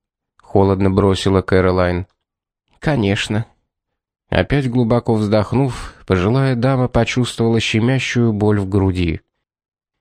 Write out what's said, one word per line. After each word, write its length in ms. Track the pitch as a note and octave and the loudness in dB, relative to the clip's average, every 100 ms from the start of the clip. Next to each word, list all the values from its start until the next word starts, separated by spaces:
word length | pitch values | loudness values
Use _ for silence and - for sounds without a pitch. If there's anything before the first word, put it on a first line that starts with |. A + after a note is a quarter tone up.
| _ _ _ _ | _ _ _ _
холодно 480 | - G#2 G2 F#2+ G2 | -4 0 2 2 0
бросила 520 | F#2+ G2+ F#2+ - F#2+ | 2 2 2 0 0
Кэролайн. 640 | F2+ F#2 F#2 F#2 F2+ F2+ F#2 _ _ _ _ _ _ _ | 2 2 2 2 0 -2 -6 _ _ _ _ _ _ _
«Конечно». 640 | - C#3+ G2+ G2 - G#2+ A#2 _ _ _ _ _ _ _ _ | -4 -2 0 -2 -4 -6 -6 _ _ _ _ _ _ _ _
Опять 400 | - F#2 C#3 C3 | -2 0 0 0
глубоко 460 | A#2+ A#2 A#2+ - | 0 0 0 0
вздохнув, 800 | A2+ G#2 G#2+ G2+ A#2 C#3 A#2+ - - - | 0 0 0 0 -2 -2 -4 -14 -12 -2
пожилая 500 | F#2 F#2 B2+ C3+ B2 | 0 2 0 0 0
дама 320 | B2+ C3 B2+ | 0 0 0
почувствовала 720 | B2 A#2 - A#2+ - A2+ A2+ | 0 0 -2 -4 -2 0 0
щемящую 720 | - A2 A#2 C3 - B2+ A#2+ | 0 0 0 0 -2 0 0
боль 260 | G#2 G#2 G#2 | 2 0 0
в 100 | F#2+ | 0
груди. 520 | G2 F#2+ F2+ E2+ D#2+ - _ _ _ _ _ _ _ | 0 2 0 -2 -4 -8 _ _ _ _ _ _ _